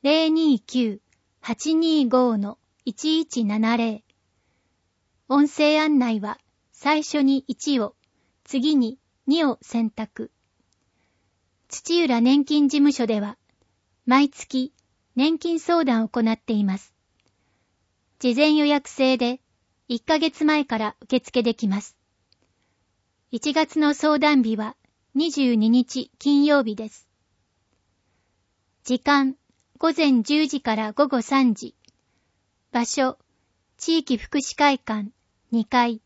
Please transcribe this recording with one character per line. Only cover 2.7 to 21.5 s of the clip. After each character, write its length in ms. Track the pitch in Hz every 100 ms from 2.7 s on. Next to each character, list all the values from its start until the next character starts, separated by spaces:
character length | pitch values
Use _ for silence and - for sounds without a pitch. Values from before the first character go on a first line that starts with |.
| _
一 360 | - - 311 320
一 240 | 320 254
七 320 | 208 214 226 233
零。 280 | 226 214 _ _ _ _ _ _ _ _ _ _ _ _ _
音 200 | 277 294
声 320 | - 302 302
案 180 | 311 285
内 220 | 247 220
は、 180 | 208 - _ _ _
最 320 | _ 277 302
初 180 | 302 294
に 240 | 269 269 -
一 320 | - - 269
を、 160 | 208 _ _ _ _ _
次 320 | - 269 277 294
に 240 | 226 262 _ _ -
二 160 | 320
を 160 | 294 -
選 300 | - 233 220
択。 400 | - 220 - 226 _ _ _ _ _ _ _ _ _ _ _ _ _ _
土 360 | - - 339
浦 160 | 311 233
年 240 | 233 285
金 240 | 277 294 285
事 80 | 294
務 160 | 285
所 140 | 262 233
で 140 | 214
は、 160 | 208 - _ _ _ _ _ _
毎 260 | - 262 285
月、 420 | - - 254 262 _ _ _ _ -
年 200 | 294 320
金 220 | 339 330
相 260 | - 339
談 200 | 277 226
を 40 | 220
行 120 | 247
っ 200 | 220 226
て 120 | -
い 100 | 214
ま 160 | 202 190
す。 160 | - _ _ _ _ _ _ _ _ _ _ _ _ _
事 140 | 247 240
前 160 | 302
予 120 | 302 294
約 220 | 285 -
制 280 | - 262 254
で、 240 | 240 254 _ _ _ _ _
一 120 | 240
ヶ 180 | - 311
月 260 | 320 -
前 200 | 302 302
か 140 | 277 226
ら 180 | 214 -
受 180 | - 254
付 240 | - 254
で 120 | 233